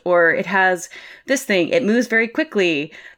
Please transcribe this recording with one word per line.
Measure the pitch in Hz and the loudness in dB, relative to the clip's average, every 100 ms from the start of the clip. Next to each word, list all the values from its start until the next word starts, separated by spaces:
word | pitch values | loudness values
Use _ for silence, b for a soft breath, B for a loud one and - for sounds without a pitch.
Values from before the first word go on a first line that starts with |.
or, | 175 175 165 | 0 2 2
"It | 160 175 | 0 -2
has | 196 185 180 - B B B - | 0 2 0 -6 B B B -6
this | 269 | -4
thing. | - 190 165 | 0 0 2
It | 170 | 0
moves | 185 233 226 | 2 0 0
very | 226 226 | -2 -2
quickly. | 294 311 208 180 151 160 B B | -4 -4 -2 0 -2 -6 B B